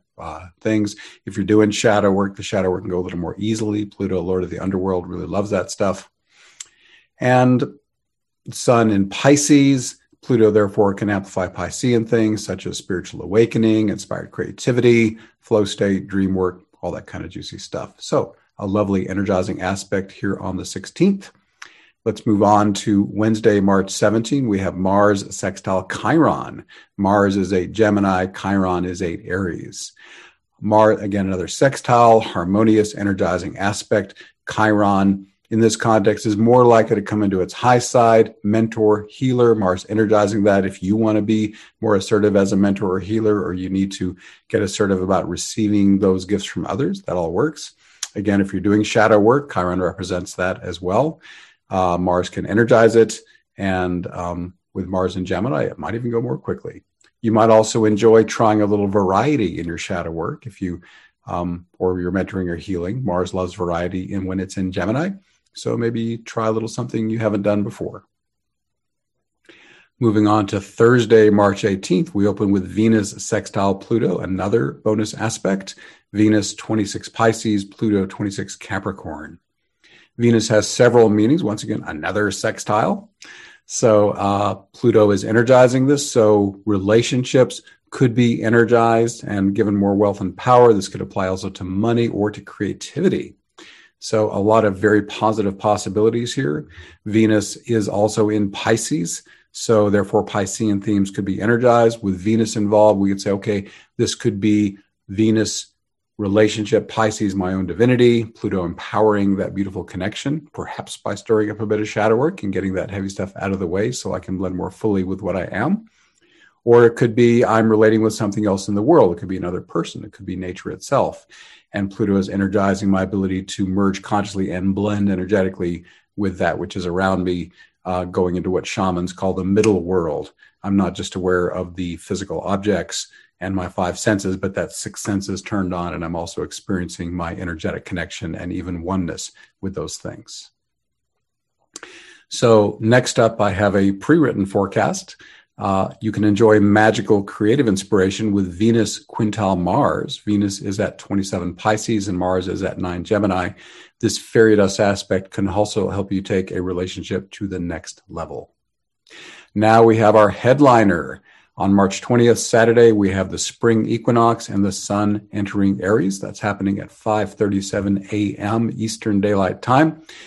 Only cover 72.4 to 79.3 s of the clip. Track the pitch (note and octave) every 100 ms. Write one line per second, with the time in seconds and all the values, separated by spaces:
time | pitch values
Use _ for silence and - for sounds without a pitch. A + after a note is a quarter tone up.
72.4 | G#2 G2+ F#2 F#2 A2 A2 G2 - - G#2+
73.4 | - G#2+ G2 G2 - A#2 F#2+ F2 F2 F#2+
74.4 | G2 A#2 C#3 - A2 G#2+ G#2+ - A2 -
75.4 | F#3 G3 - - - - _ G2+ G#2+ G#2+
76.4 | G2 - - A2 G2 - - - A2+ A2
77.4 | A2+ G#2 G2 - A2+ G#2 F#2+ - G#2 G2
78.4 | G2 - - F#2+ G2+ F#2+ - D2+ D2+